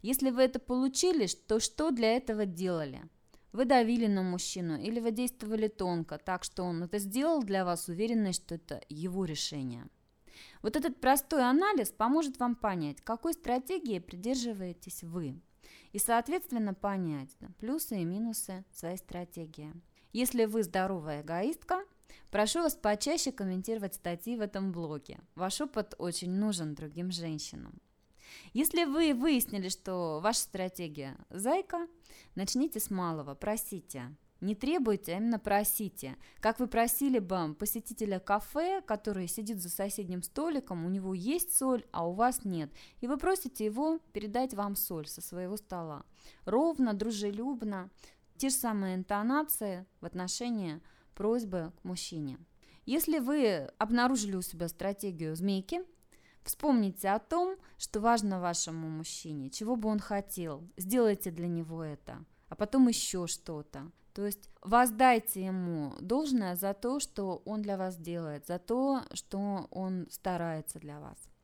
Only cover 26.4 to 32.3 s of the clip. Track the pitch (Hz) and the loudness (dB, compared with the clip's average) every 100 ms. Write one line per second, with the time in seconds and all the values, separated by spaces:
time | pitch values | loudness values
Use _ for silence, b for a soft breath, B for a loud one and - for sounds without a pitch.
26.4 | 214 185 156 147 151 151 180 175 165 156 | 2 0 -4 -6 -10 -6 -4 -4 -4 -6
27.4 | - - - - _ _ _ _ B B | -8 -10 -14 -16 _ _ _ _ B B
28.4 | B 226 - 320 339 285 330 254 294 277 | B 0 2 4 2 4 4 4 4 4
29.4 | - 208 185 185 - 185 170 156 190 233 | 2 -2 -4 -6 -4 -2 -2 2 2 2
30.4 | - 190 185 185 170 147 135 - - 180 | -2 -2 -4 -4 -8 -8 -10 -10 -12 -4
31.4 | 208 349 381 349 339 - B B B | 2 2 0 -6 -6 -10 B B B